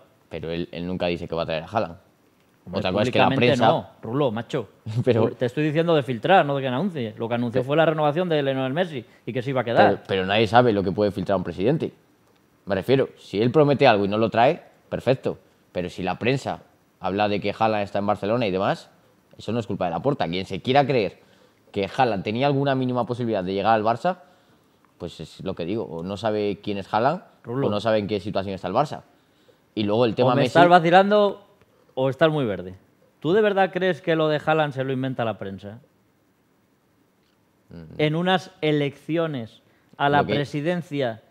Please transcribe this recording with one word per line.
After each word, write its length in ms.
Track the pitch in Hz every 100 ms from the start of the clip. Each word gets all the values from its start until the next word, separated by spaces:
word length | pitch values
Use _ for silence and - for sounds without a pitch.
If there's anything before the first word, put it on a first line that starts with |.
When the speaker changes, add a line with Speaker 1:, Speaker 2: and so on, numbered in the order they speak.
| _ _ -
Speaker 1:
Pero 240 | 82 80
él, 160 | 85 85
él 160 | 85 87
nunca 200 | 90 87
dice 200 | 85 82
que 80 |
va 80 | 82
a 40 | 80
traer 180 | 78
a 20 | 87
Haaland. 300 | 110 85 85 _ _ _ _ _ _ -
Speaker 2:
Hombre, 120 | 92
Speaker 1:
Otra 120 | 92
cosa 100 | 95
es 60 | 120
que 80 | -
la 60 | -
Speaker 2:
públicamente 300 | 131 123 127
Speaker 1:
prensa 140 | 113
Speaker 2:
no, 140 | 151 92 -
Rulo, 280 | 113 131 135
macho. 380 | 110 - 139 104 _ 110
Speaker 1:
<laughs> 180 | 117
Pero 260 | 123 113 113
Speaker 2:
Te 160 | - 120
estoy 180 | 151
diciendo 300 | 151 151 170
de 80 | 156
filtrar, 420 | 123 117 147 190
no 100 | 143 139
de 60 |
que 60 | 131
anuncie. 460 | 127 196 160 110 101
Lo 120 | 117
que 60 |
anunció 260 | 120 120 107
Speaker 1:
Pero 40 | 127
Speaker 2:
fue 100 | 156
la 100 | 160
renovación 420 | 156 151 151 180
de 140 | 151
Lionel 300 | 135 135 131
Messi 320 | 151 180 135 - _ -
y 60 |
que 100 | 123
se 80 | 120
iba 120 | 127
a 20 |
quedar. 240 | 117 135 -
Speaker 1:
Pero, 120 | 98 -
pero 200 | 95 92
nadie 200 | 104 107
sabe 260 | 117 123
lo 100 | 101
que 100 | 95
puede 180 | 95 104
filtrar 260 | 98 90 95
un 60 |
presidente. 480 | 90 87 107 160 113 - _ _ _ _ _ _ 95
Me 80 |
refiero, 340 | 98 101 135 110 -
si 220 | - 95
él 100 | 123
promete 360 | 156 143 143 135
algo 180 | 104
y 40 | 98
no 100 | 107
lo 100 | 110
trae, 320 | 110 131 180 - _ -
perfecto. 480 | 110 120 131 104 - _ _ _
Pero 160 | 92 87
si 140 | -
la 160 | 90 90
prensa 440 | 110 135 104 80 - _ _ _
habla 280 | 95 98 104
de 120 | 101
que 140 | 101 -
Haaland 240 | 113 104
está 140 | 98 101
en 60 | 101
Barcelona 400 | 101 98 120 107
y 40 |
demás, 400 | 92 110 160 - _ _ _ _ -
eso 140 | -
no 60 | 117
es 80 | 107
culpa 200 | 98 90
de 60 |
Laporta. 360 | 85 139 143 85
Quien 160 | 92
se 160 | 92 95
quiera 260 | 120 135 139
creer 320 | 127 90 - _ _ _ _ _
que 160 | 101 98 -
Haaland 260 | 127 98
tenía 240 | 107 113 143
alguna 280 | 135 139
mínima 320 | 131 127 123 117
posibilidad 360 | 120 117 101
de 120 | 90
llegar 180 | 98 98
al 80 | 113
Barça, 360 | 107 117 180 180 - _ _ _ _ _ _ -
pues 200 | 87 -
es 200 | 78 -
lo 120 | 95
que 100 | 90
digo, 200 | 85 110
o 180 | 85 82
no 160 | 90 98
sabe 420 | 113 107 104 95
quién 140 | 104 101
es 160 | 90
Haaland, 300 | 110 131 175 - _
Speaker 2:
Rulo. 260 | 113 127 127
Speaker 1:
o 20 |
no 100 | 104
sabe 180 | 110 110
en 80 | 101
qué 140 | 104
situación 340 | 98 95 98
está 140 | 95 90
el 60 |
Barça. 280 | 110 147 95 - _ _ _ _ _ _
Y 100 | 107
luego 200 | 101 110
el 100 | 120
tema 140 | 104 127
Speaker 2:
O 20 |
me 100 | 127
Speaker 1:
Messi 60 | 123
Speaker 2:
estás 200 | 165 175
vacilando 800 | 175 170 175 202 208 202 - _ _ _ _ _
o 140 | - 135
estás 200 | 131 165
muy 140 | 151
verde. 300 | 117 92 90 92 _ _ _ _
¿Tú 120 | 151
de 80 | 208
verdad 300 | 208 196 185
crees 300 | 180 185 165
que 120 | - 160
lo 120 | 156
de 120 | 147
Haaland 300 | 160 156 147
se 100 | 135
lo 80 | 135
inventa 320 | 131 131 127
la 140 | 113 98
prensa? 400 | 98 95 101 117 _ _ _ _ _ _ _ _ _ _ _ _ _ _ _ _ _ _ _
Speaker 1:
Mm. 240 | 85 80 -
Speaker 2:
En 180 | 151 160
unas 340 | 180 185 - -
elecciones 1000 | 151 151 143 - - 165 160 135 110 - _ _ _ -
a 120 | 143
la 140 | 143
Speaker 1:
Lo 40 | -
que 80 |
Speaker 2:
presidencia 880 | 143 139 147 156 175 - 143 123 107 _